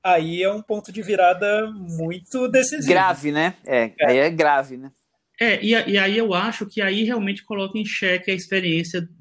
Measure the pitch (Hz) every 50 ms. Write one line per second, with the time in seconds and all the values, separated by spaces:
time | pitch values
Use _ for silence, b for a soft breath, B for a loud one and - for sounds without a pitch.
0 | - 185 180 165 160 160 165 175 185 190 202 214 214 - 214 208 208 - 185 214
1 | 202 185 214 190 185 175 185 180 208 202 208 214 220 220 220 202 185 170 165 165
2 | 160 165 175 185 - - - 262 247 247 214 262 262 - 302 311 277 254 175 180
3 | 190 185 175 143 143 151 147 151 160 180 190 - - - 135 123 113 110 - -
4 | 151 143 127 131 139 165 165 160 160 147 143 139 135 135 131 127 131 135 _ _
5 | _ _ _ _ _ _ _ - 233 233 202 - 202 214 226 226 - - 202 202
6 | 190 196 202 226 226 214 185 175 196 226 220 - 214 202 - 220 202 190 190 208
7 | 220 214 247 233 202 196 202 202 - - 220 202 196 196 196 214 214 208 - -
8 | 208 190 180 180 180 - 190 180 185 - 196 190 185 175 160 165 170 170 - 185
9 | 170 170 - _